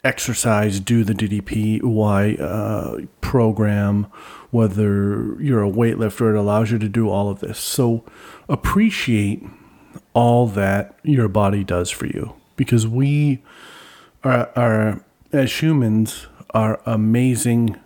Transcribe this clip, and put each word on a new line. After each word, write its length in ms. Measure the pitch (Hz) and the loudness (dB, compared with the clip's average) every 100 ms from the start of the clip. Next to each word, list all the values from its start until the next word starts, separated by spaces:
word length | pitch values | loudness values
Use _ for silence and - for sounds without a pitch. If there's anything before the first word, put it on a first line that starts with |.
exercise, 720 | 131 - - 113 120 107 107 98 | -2 -4 -6 -2 0 2 0 -2
do 240 | 95 117 | 0 0
the 120 | 107 | 2
D 120 | 101 107 | -2 -2
D 140 | 104 | -4
P 400 | - 110 107 110 | -4 -2 -2 0
Y, 540 | 123 107 104 98 104 | 0 2 2 2 2
uh, 640 | - 76 104 107 107 - 55 - _ | 0 -4 -4 -4 -4 -6 -10 -12 _
program. 840 | - 127 110 104 104 104 101 101 101 - - - - | -2 2 2 2 0 2 2 0 -2 -10 -20 -20 -4
Whether 840 | 120 110 95 104 101 101 104 113 - | 0 2 2 0 2 0 -2 -6 -4
you're 220 | 143 117 | 0 0
a 80 | 101 | 0
weightlifter, 580 | 101 117 110 110 - 113 | 2 0 0 -4 0 0
it 80 | 107 | 2
allows 340 | 101 107 110 | 2 0 0
you 60 | 113 | 0
to 100 | 107 | 0
do 220 | 113 110 | 0 0
all 200 | 98 101 | 0 -2
of 100 | 98 | -4
this. 180 | - 107 | -10 -8
So 460 | - - 120 117 - - - - - | -6 0 0 0 -6 -20 -20 -20 -6
appreciate 960 | 151 - 196 220 - - 107 101 110 - - - - - - _ | -2 0 2 2 0 0 0 0 -4 -10 -20 -20 -20 -20 -20 _
all 340 | 120 120 120 120 | 2 4 4 2
that 500 | 98 98 101 101 - | 0 0 0 -4 -8
your 240 | 151 135 107 | 0 2 2
body 380 | 101 101 101 | 2 2 0
does 260 | 95 90 90 | -2 -2 -2
for 140 | - | -6
you, 300 | - - - - _ | -6 -6 -8 -12 _
because 320 | - - 120 110 | -4 0 2 2
we 560 | 120 139 147 147 131 _ - - - - - - _ | 0 0 2 0 -2 _ -20 -20 -20 -20 -20 -20 _
are, 260 | 131 123 120 | 0 0 0
are, 480 | - 120 107 107 101 _ _ _ | 0 2 2 0 -2 _ _ _
as 280 | 143 127 - | 0 0 0
humans, 680 | 160 151 117 110 110 - - - - | 2 2 2 2 0 -4 -18 -20 -4
are 280 | 113 110 107 | 0 0 -2
amazing 880 | - 110 110 117 127 117 123 117 117 95 | -2 0 2 2 2 0 0 0 0 -4